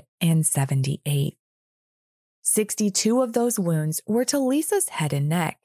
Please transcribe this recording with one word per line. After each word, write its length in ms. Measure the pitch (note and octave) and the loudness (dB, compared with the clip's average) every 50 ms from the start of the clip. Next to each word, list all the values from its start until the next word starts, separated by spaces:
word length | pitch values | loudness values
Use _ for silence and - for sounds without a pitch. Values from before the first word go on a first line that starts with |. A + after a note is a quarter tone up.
| - _ _ - | -8 _ _ -2
and 240 | F3 E3 E3 D#3+ D#3 | 2 2 4 4 2
seventy-eight. 920 | - - C#3+ C3+ - C3+ C3+ C3 C3+ D3+ - - D3 C#3+ C#3 C#3+ - - _ _ _ _ _ _ _ _ _ _ _ _ _ _ _ _ _ _ _ _ _ | 2 0 0 0 2 0 0 0 0 -4 -4 -4 -2 -2 0 -2 -2 -6 _ _ _ _ _ _ _ _ _ _ _ _ _ _ _ _ _ _ _ _ _
Sixty-two 800 | - - - G#3+ G#3+ - - - G#3+ G3+ F#3+ - - A3 A#3 C4 | -4 -2 0 0 -2 -2 -2 -2 -2 0 0 2 2 2 2 2
of 120 | C4 A#3 A#3 | 2 2 0
those 260 | A#3+ A#3+ A#3+ - G#3+ | 0 0 0 0 0
wounds 420 | F3 E3+ D#3+ D#3 D#3 D#3 D#3+ - - | 0 0 0 0 0 -2 -4 -6 -4
were 160 | - G#3+ A#3+ C4 | -2 -2 0 0
to 160 | - D4 C#4+ | 0 0 0
Lisa's 480 | C4 B3+ C#4 D#4 D#4 - G#4 F#4+ - | 0 2 0 0 0 0 -2 -2 -2
head 240 | - - - - C#3+ | -2 -4 -4 -2 -2
and 160 | C#3+ C#3 C#3+ | 0 -2 0
neck. 320 | D3+ E3 F3+ D#3+ - - _ | 0 0 0 -2 -4 -6 _